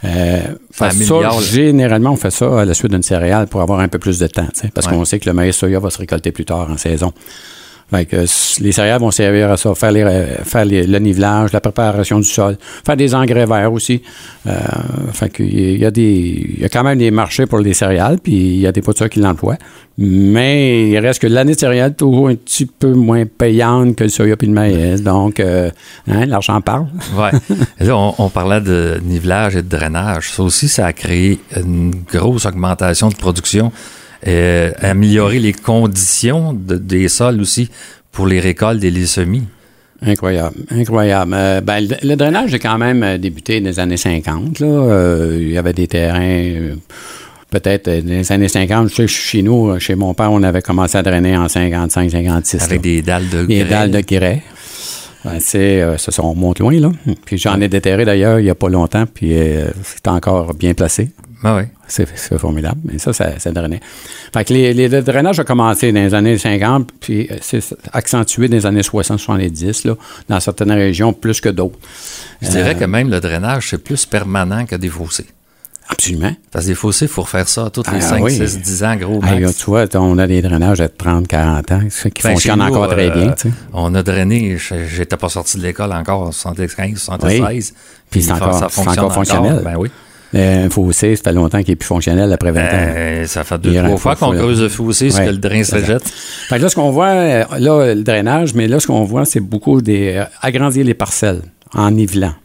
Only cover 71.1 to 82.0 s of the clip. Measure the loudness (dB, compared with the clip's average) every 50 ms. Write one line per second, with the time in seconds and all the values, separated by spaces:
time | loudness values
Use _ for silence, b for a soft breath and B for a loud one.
71.1 | 0 0 -2 -4 -4 0 -2 -2 0 0 -2 -4 -4 -10 B B B B B B
72.1 | B B B B B B -6 -2 -2 0 0 0 0 0 -2 0 0 0 0 0
73.1 | 0 0 -2 -2 -4 -2 -2 -2 -2 -4 -4 -4 -6 -8 -6 -6 -4 -4 -4 -2
74.1 | -2 -4 -2 -2 -2 -2 0 0 -2 -4 -4 -4 -6 -6 -6 -6 -6 -6 -8 -8
75.1 | -8 -10 -10 -12 _ _ B B B B B B B B B -12 -6 -4 -4 -2
76.1 | -2 -2 -2 -2 -4 -6 _ _ -8 -4 -2 -2 -4 -2 -2 -2 0 0 -2 -2
77.1 | -2 -4 -6 -2 -2 -2 -2 -2 -2 -4 -4 -6 -6 -6 -6 -4 -2 -2 0 0
78.1 | 0 2 2 2 2 0 0 -2 -4 -6 -6 -6 -4 -2 -2 -2 -2 -2 -2 -2
79.1 | -2 0 2 2 2 2 2 0 0 -2 -2 0 2 2 2 2 2 2 2 4
80.1 | 4 4 4 4 2 2 2 2 2 2 2 2 2 2 0 -2 -2 _ -2 0
81.1 | 0 0 0 0 0 0 2 2 0 0 0 0 0 0 0 -2 -4 -4